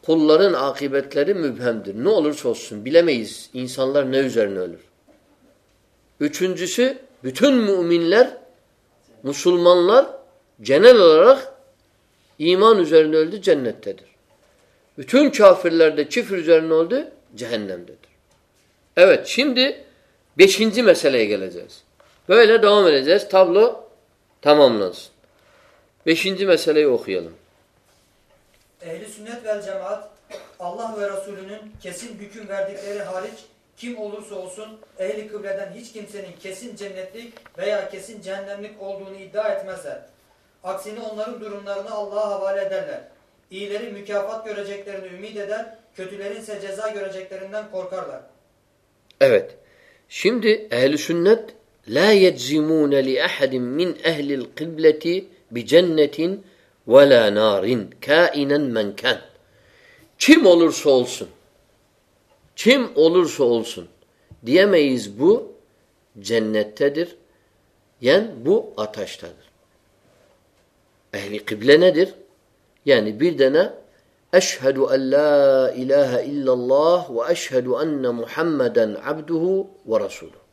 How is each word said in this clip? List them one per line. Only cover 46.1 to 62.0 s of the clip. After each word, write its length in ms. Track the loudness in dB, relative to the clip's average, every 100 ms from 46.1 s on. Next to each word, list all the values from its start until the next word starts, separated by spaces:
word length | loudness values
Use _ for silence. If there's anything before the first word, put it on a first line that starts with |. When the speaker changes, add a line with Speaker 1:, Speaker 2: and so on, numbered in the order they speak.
| -14 -14 -14
Speaker 2:
ise 180 | -14 -14
ceza 280 | -12 -10 -10
göreceklerinden 840 | -10 -12 -14 -16 -18 -14 -14 -12
korkarlar. 500 | -12 -12 -12 -12 -16 -20 _ _ _ _ _ _ _ _ _
Speaker 1:
Evet. 340 | 4 4 0 -18 _ _ _ _ _
Şimdi 600 | -4 -2 0 0 -2 -2
ehl-i 280 | 0 0 0
sünnet 460 | -4 -2 0 0 -2 -20 _ _ -6
la 220 | 0 2
yeczimune 920 | 4 4 0 -4 -4 0 0 2 0
li 200 | 0 -2
ahadin 380 | -2 -2 -4 -2
min 360 | -6 -4 -6 -4
ehlil 400 | -4 -4 -6 -6 -8
kıbleti 720 | -12 -12 2 2 2 -4 -6 -8 _ _
bi 160 | -12 2
cennetin 800 | 4 4 0 0 0 -6 -6 -14 _ _ _ 4
ve 220 | 6 8
la 240 | 6 4
narin 560 | 2 2 0 -2 -4 -6 -14 0
kainen 540 | 2 2 0 -2 -2
men 360 | -2 -4 -6 -4
kan. 220 | -4 -4 -8 _ _ _ _ _ _ _ _ _
Kim 280 | 4 6 8
olursa 440 | 6 4 2 2
olsun, 380 | 2 0 -8 -14 _ _ _ _ _ _ _